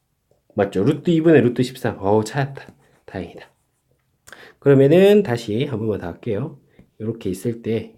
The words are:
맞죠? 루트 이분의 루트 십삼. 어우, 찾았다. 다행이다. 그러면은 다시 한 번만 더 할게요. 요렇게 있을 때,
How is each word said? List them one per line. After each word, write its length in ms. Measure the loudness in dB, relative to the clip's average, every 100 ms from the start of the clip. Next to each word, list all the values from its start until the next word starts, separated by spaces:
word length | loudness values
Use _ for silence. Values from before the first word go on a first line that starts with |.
| _ _ _ _ _ -4
맞죠? 280 | -4 0
루트 260 | -2 -2 -2
이분의 320 | 0 4 4
루트 220 | 4 0
십삼. 340 | -4 -6 -8 -6
어우, 240 | 0 0
찾았다. 500 | 0 -4 -6 -8 -20 _ _ _ -16
다행이다. 440 | -12 -12 -16 -20 _ _ _ _ _ _ _ _ -20 -20 _
그러면은 640 | 2 4 6 6 6 4
다시 420 | 2 -4 -4 -6 -4
한 140 | -4
번만 200 | -4 -6
더 80 | -8
할게요. 520 | -10 -8 -6 -6 -12 _ _ _ _
요렇게 300 | -10 -8 -8
있을 320 | -6 -6 -6
때, 340 | -6 -6 -8